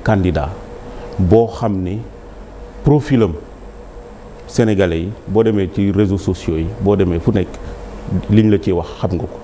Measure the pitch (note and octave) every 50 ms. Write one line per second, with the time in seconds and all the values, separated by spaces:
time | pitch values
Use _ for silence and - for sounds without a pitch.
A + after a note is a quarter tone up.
0 | - - A2 G2+ F2+ F2+ D#2 D#2 C#2+ C#2+ - - - - - - - - - -
1 | - - - - F#2+ F2 G#2 A#3 A#2 A3 - - - A2 G2+ F#2+ F#2 F2+ G2 A2+
2 | A#2+ - - - - - - - - - - - - - - - - C3+ D3 D3+
3 | - - C3+ A#2 A2 F2+ D#2 - - - - - - - - - - - - -
4 | - - - - - - - - - - - - A#2+ A2 G#2 F#2+ G2 F2 E2 E2
5 | E2+ G2 G#2+ - - - F#2+ A2 A2+ A2+ G#2+ G2+ F#2+ F2 - - G2+ G2+ F#2 G2
6 | G#2+ F#2 G2 F#2 - - F#2 - - - E2 D#2+ E2 F#2 G#2+ - G2 G2 G#2 G2
7 | F#2+ F2+ E2+ E2+ - - - G2+ F2+ - - - - - - - - - - -
8 | - - G2 F2+ - - G#2 A2 G#2+ G#2+ G#2 F#2+ - G2+ F#2 E2+ E2 - - -
9 | - F2+ F#2 D#2+ D#2 D#2 - -